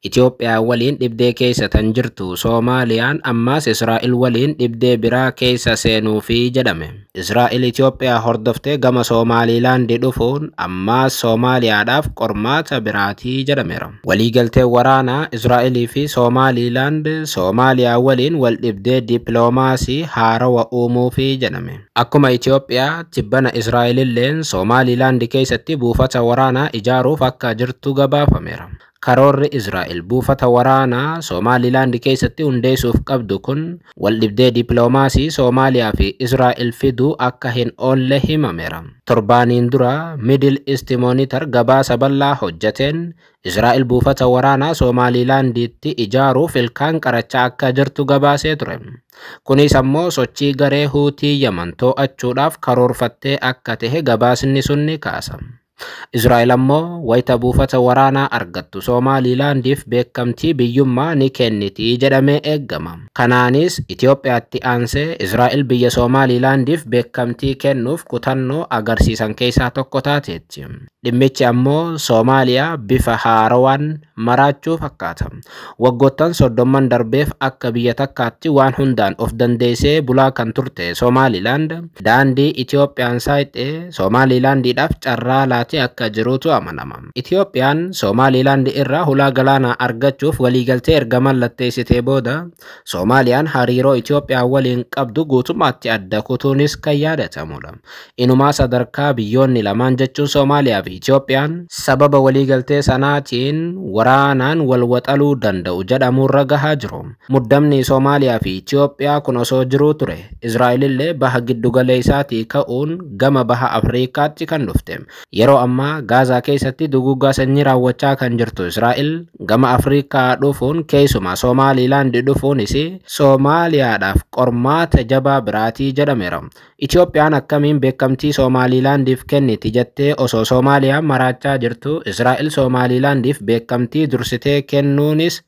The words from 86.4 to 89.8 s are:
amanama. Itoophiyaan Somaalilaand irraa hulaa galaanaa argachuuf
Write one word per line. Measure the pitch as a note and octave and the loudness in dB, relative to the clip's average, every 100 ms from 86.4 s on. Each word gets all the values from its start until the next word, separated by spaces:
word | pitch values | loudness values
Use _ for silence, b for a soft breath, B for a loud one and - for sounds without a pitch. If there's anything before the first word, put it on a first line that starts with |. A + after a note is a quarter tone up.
| E3 | 0
amanama. | C3+ F2 D#2 C2 A#1 D2+ | 0 -2 -12 -12 -16 -14
Itoophiyaan | - - F3+ G3 - C3 D3+ F3+ | -12 -2 0 0 0 0 0 -4
Somaalilaand | F#3+ G2+ G#2 C3+ B2+ C3 C3+ C3+ | -4 -2 2 2 4 2 2 0
irraa | C3 C3+ C#3+ | -2 -2 -2
hulaa | E3 C3+ C#3 | 0 2 2
galaanaa | C3 C3 C3+ B2+ | 2 2 2 0
argachuuf | A#2+ | -2